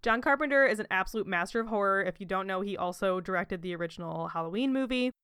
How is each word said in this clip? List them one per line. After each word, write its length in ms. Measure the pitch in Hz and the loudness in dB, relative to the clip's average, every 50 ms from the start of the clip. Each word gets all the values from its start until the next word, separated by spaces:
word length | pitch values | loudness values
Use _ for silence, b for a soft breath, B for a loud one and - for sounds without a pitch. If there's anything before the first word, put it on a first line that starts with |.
John 180 | - 240 220 233 | 4 4 2 4
Carpenter 460 | 254 311 277 269 302 285 277 277 269 | 4 2 2 4 2 4 6 6 6
is 140 | 254 220 214 | 6 4 0
an 80 | 214 - | -2 0
absolute 380 | - 185 190 - - 220 202 - | 0 0 0 0 -2 -4 -4 0
master 320 | 190 175 175 185 - 233 | 0 0 0 0 -2 -4
of 80 | 226 226 | -2 0
horror. 340 | 226 208 202 196 190 196 | 0 2 2 4 4 2
If 180 | 196 185 175 - | 2 0 -4 -6
you 60 | 202 | -6
don't 220 | 170 190 190 190 196 | -4 -2 -2 -2 -2
know, 140 | 190 185 | -2 -2
he 140 | 190 202 196 | -2 -4 -4
also 440 | - - 180 180 - - 196 185 185 | -2 -4 -4 -4 0 0 0 0 0
directed 420 | 175 190 185 180 180 - 202 180 | -2 -2 -2 -2 -2 -2 -6 -8
the 140 | 165 185 175 | -6 -6 -6
original 540 | 165 175 165 165 - 175 165 165 160 165 170 | -4 -6 -6 -6 -8 -8 -6 -6 -6 -6 -4
Halloween 440 | - 165 165 165 170 214 254 269 262 | -4 -4 -4 -4 -2 -2 0 0 2
movie 380 | 269 262 226 254 254 247 254 - _ | 0 0 0 0 0 0 0 -2 _